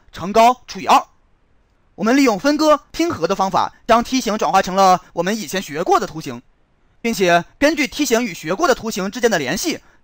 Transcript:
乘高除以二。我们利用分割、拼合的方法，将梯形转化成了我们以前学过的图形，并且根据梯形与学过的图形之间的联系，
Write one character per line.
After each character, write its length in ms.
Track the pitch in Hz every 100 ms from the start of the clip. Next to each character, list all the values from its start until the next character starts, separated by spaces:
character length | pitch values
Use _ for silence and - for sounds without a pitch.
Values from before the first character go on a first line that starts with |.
| _
乘 220 | - 170
高 300 | 220 233 247 -
除 140 | 190
以 80 | -
二。 180 | 247 - _ _ _ _ _ _ _ _ -
我 80 |
们 140 | 214 277
利 60 |
用 160 | 269 196
分 180 | 277 294
割、 280 | 311 285 -
拼 180 | - 339
合 200 | 220 170
的 80 | 196
方 160 | 196
法， 200 | 151 98 - -
将 160 | 226
梯 160 | 233 262
形 160 | 220 208
转 160 | 180
化 120 | 190
成 120 | 190 190
了 240 | 190 180 -
我 80 | 175
们 160 | 180 220
以 80 | 147
前 160 | 190
学 220 | 190 143
过 160 | 196 370
的 80 | 190
图 120 | 151
形， 220 | 143 120 - _ _ _ _ _
并 120 | 233
且 320 | 220 180 175 - -
根 160 | 285 302
据 100 | 247
梯 180 | -
形 200 | 294 226
与 100 | 233
学 220 | 165 156 190
过 120 | 330
的 60 |
图 160 | 233 220
形 220 | 202 190
之 100 | 247
间 80 | 226
的 80 | 180
联 180 | 127 190
系， 240 | 330 - _ _